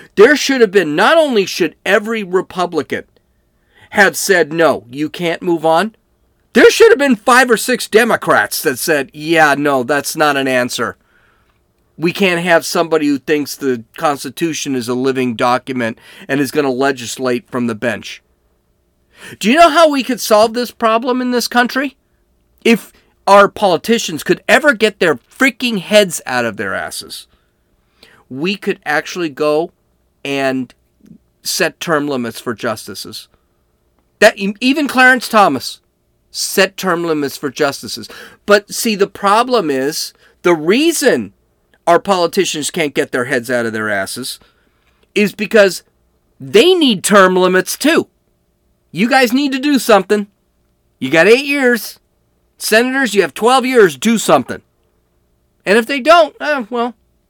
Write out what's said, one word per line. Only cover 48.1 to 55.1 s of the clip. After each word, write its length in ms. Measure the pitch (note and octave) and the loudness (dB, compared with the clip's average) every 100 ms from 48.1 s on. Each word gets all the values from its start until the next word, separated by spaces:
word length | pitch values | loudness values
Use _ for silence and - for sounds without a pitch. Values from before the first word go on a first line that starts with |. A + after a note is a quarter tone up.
| _ _ _ _ _ _ _ _ | _ _ _ _ _ _ _ _
You 160 | D#3 A#3 | -4 0
guys 240 | C4+ B3 | 2 2
need 200 | B3+ C#4+ | 0 -2
to 60 | C4 | -2
do 200 | C#4+ C4+ | 0 0
something. 480 | - G3+ F#3 G#3 G3+ _ _ _ _ _ _ _ | 4 2 2 -2 -4 _ _ _ _ _ _ _
You 120 | C3 | -2
got 180 | D#3+ F#3 | 2 4
eight 180 | B3 C#4+ | 4 2
years. 520 | C#4+ B3 A#3 - - _ _ _ _ _ _ | 0 0 0 -4 -16 _ _ _ _ _ _
Senators, 560 | - G#3+ B3+ C4+ B3 | 0 2 2 0 0
you 80 | G3 | 0
have 100 | E3+ | 0
twelve 320 | - A3+ C4 | 0 2 2
years, 320 | B3+ B3+ F#3 C3+ | 4 4 4 2
do 220 | G#3+ A3+ | 0 0
something. 420 | - D3+ A#2 F#2 - _ _ _ _ | 2 2 2 -10 -14 _ _ _ _